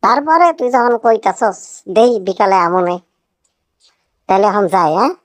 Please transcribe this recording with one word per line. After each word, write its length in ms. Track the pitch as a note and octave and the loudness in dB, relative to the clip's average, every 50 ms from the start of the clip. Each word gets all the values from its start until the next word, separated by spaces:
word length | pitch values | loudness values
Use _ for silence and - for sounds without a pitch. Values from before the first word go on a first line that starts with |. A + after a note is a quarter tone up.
| - | 2
তারপরে 440 | G3+ A#3 C#4 C#4+ D#4 D#4+ E4+ F4 E4+ D#4+ D#4+ | 0 0 0 0 0 2 2 2 2 0 -2
তুই 120 | B3+ B3 B3 | -4 -2 0
যখন 180 | C4 A#3 A#3+ A#3+ A3+ - | 0 0 0 0 0 0
কইতাছস, 540 | A#3 A3+ G#3+ A3 G#3 F#3 - B3 G#3+ F#3+ - - - - - _ - F#3 | 0 0 0 0 -4 -4 -2 -4 -4 -4 -6 -14 -20 -20 -20 _ -4 0
দেই 160 | G#3+ A3+ B3 A#3+ G#3+ F#3 F#3 | 2 2 2 0 -2 -4 -6
বিকালে 300 | F#3 - A3 G3 F#3+ F#3+ E3+ E3+ | -4 -2 0 0 2 2 0 0
আমনে। 280 | F3 F#3 F3+ F3 F3 F3+ _ _ _ _ _ _ _ _ _ _ _ _ _ _ _ _ _ _ _ _ _ _ _ _ _ - | 0 -2 -2 -2 -4 -6 _ _ _ _ _ _ _ _ _ _ _ _ _ _ _ _ _ _ _ _ _ _ _ _ _ -2
তাহলে 180 | F#3 F#3+ G3+ G#3+ | 0 2 2 0
এখন 140 | F#3 G#3 G3+ F3 F3 | 0 0 -2 0 0
যাই, 200 | F#3+ F3 D#3 D#3 F3+ | 0 0 0 0 0
হ্যাঁ? 160 | A3+ C#4 F#4 _ _ | 0 -2 -2 _ _